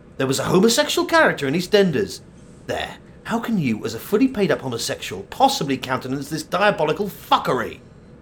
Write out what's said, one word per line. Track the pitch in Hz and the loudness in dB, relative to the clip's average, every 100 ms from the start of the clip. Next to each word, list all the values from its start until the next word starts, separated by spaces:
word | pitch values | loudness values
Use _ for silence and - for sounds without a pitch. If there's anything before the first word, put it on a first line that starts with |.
| - - | -12 -4
There | 131 | -2
was | 135 | 0
a | |
homosexual | 123 175 226 262 294 349 349 | 2 4 4 4 0 0 2
character | 330 254 - 139 | 4 4 2 -2
in | |
EastEnders. | 165 180 208 190 135 95 - - - - - - | -2 2 4 4 2 -2 -6 -18 -20 -20 -16 -8
There. | - - - - - | -8 -8 -12 -20 -16
How | - 226 | -6 -4
can | 233 214 | 0 0
you, | 131 104 | 0 0
as | 113 | -4
a | 113 | -8
fully | - - 262 | -2 2 2
paid | 214 185 | 2 0
up | 135 | 0
homosexual, | 127 117 - - - - | -2 -6 -6 -6 -8 -10
possibly | - - 262 - 147 131 | -8 2 2 2 -2 -4
countenance | 131 131 127 139 135 | -2 -4 -4 -6 -6
this | 151 | -8
diabolical | - 180 208 180 156 156 208 | -4 0 0 2 0 -2 -4
fuckery? | - - 269 - 127 98 78 - - - - | -6 -2 0 0 -2 -4 -10 -20 -20 -20 -16